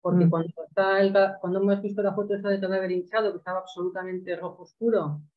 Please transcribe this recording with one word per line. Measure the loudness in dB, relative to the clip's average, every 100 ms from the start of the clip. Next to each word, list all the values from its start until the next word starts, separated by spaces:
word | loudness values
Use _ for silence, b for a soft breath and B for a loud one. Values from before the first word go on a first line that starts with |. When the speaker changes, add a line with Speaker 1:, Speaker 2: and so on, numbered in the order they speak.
Speaker 1:
porque | 4 4
Speaker 2:
Mm. | 6
Speaker 1:
cuando | 4 -2 -8 -8
está | 0 2 4
el | 4
ca-, | 4 4 0
cuando | -4 0
hemos | 2 2
visto | 0 -2
la | -2
foto | -2 -2
esa | -2 -2
del | -2
cadáver | 0 -2 -2
hinchado, | -4 -2 0 -2
que | -4
estaba | -6 -6
absolutamente | -8 -6 -6 -6 -8 -8 -6 -8
rojo | -8 -12
oscuro | -20 _ 0 2 0 -6 -10